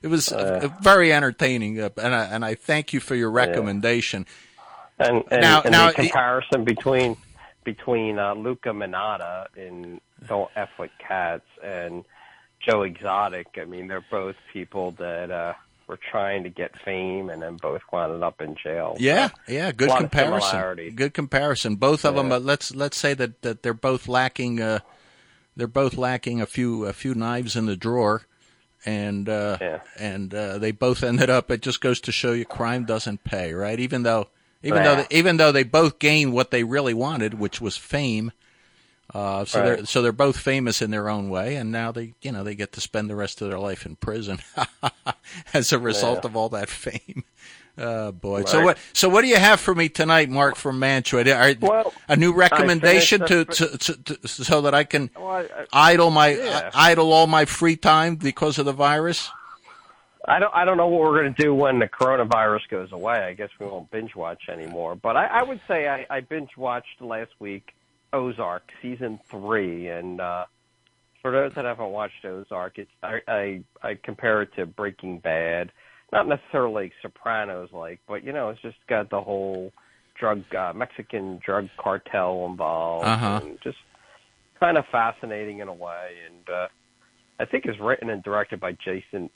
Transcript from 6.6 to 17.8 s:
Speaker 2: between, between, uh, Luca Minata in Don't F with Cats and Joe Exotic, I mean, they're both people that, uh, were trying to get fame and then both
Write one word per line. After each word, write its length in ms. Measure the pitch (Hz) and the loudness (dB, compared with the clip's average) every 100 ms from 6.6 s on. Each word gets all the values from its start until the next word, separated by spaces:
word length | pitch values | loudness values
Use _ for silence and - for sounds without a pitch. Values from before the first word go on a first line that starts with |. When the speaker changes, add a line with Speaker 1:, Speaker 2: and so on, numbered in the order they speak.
Speaker 2:
between, 540 | 117 113 139 131 127 113 - - - _ | 0 0 2 2 2 -2 -12 -20 -20 _
between, 560 | - 107 - 120 110 104 | -10 -8 -2 -2 0 -2
uh, 140 | 101 | -2
Luca 360 | 101 113 123 123 | -2 -6 -6 -6
Minata 760 | 104 101 92 104 101 87 90 95 95 | -6 -6 -4 -4 -6 -8 -10 -12 -16
in 460 | 92 87 87 87 _ _ - | -16 -16 -16 -18 _ _ -6
Don't 220 | 101 95 - | -4 -4 -6
F 140 | 98 - | -10 -10
with 140 | 85 _ | -16 _
Cats 460 | - 95 85 85 _ - | -8 -4 -4 -6 _ -18
and 400 | 101 92 87 87 - _ - _ _ _ - | -12 -10 -10 -12 -16 _ -20 _ _ _ 0
Joe 180 | 107 | 0
Exotic, 640 | 98 85 104 95 104 90 87 - | 0 -6 -4 -2 -2 -4 -12 -14
I 40 | 82 | -14
mean, 220 | 90 92 | -12 -10
they're 180 | 95 - | -10 -6
both 240 | 104 95 95 - | -6 -6 -10 -16
people 400 | 95 90 101 90 85 | -14 -10 -8 -8 -8
that, 320 | 87 85 87 | -8 -8 -8
uh, 220 | 90 85 87 _ _ _ | -6 -6 -10 _ _ _
were 120 | 90 - | -14 -6
trying 320 | 110 98 98 | -4 -2 -4
to 60 | 90 | -8
get 220 | 90 87 - - | -10 -10 -10 -8
fame 460 | 95 92 95 95 | -6 -4 -6 -8
and 100 | 80 | -10
then 160 | 82 85 | -12 -8
both 240 | 76 73 | -6 -8